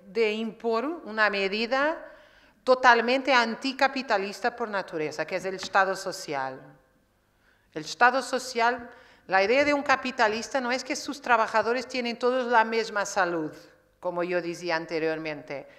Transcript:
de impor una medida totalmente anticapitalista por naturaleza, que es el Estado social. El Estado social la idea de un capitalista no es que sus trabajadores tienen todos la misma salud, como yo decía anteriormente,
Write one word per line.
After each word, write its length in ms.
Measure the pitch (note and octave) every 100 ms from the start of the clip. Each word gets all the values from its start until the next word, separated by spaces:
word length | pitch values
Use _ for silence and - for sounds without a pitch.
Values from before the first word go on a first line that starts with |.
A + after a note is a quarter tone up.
| G3+
de 260 | G3 A3
impor 520 | G#3+ A3+ F#3+ A#3 A3+ C4+
una 460 | E4+ G#3 A3 G#3+
medida 800 | G3+ F#3+ G#3 A3+ C4 D4 E4 - - - _ _ _
totalmente 720 | - B3+ B3+ A#3 A#3 C4 C4+
anticapitalista 1200 | B3+ A3+ A3 C4+ C4 C4+ C4+ - G#3 G3 G3 B3 A#3+
por 140 | A3+
naturaleza, 560 | G3+ F3+ E3 D3+ C3 D#3
que 120 | F#3
es 80 | F#3
el 100 | F#3
Estado 400 | - G3+ F#3+ F#3
social. 640 | F#3+ D#3+ - C#3 C3 C3 D3 D3 _ _ _ _ _ _ _ _ _
El 100 | D#3+
Estado 380 | D3+ - B3 C4
social 640 | B3+ B3+ - A#3 A#3 B3 A#3+ - - - -
la 160 | F#3+
idea 220 | G3 C4 D4
de 80 |
un 80 | C#4+
capitalista 800 | C#4+ C4 C4 B3 A3 G#3+ A3+ C4+
no 100 | A#3+
es 120 | B3+
que 120 | B3+ D4
sus 260 | - C#4
trabajadores 640 | - A#3 G#3+ A3 G#3+ B3 B3
tienen 300 | B3+ A#3+ A#3
todos 280 | B3 B3+ A#3+
la 180 | A#3+
misma 420 | A3+ A3+ A3 G#3 G3
salud, 460 | G#3 F3 E3+ D#3 - - _ _ _
como 240 | F3+ F3
yo 180 | F3 F3+
decía 340 | E3+ E3 F3 D#3+
anteriormente, 920 | E3 E3 D#3+ D#3 D#3+ D3 - C#3 -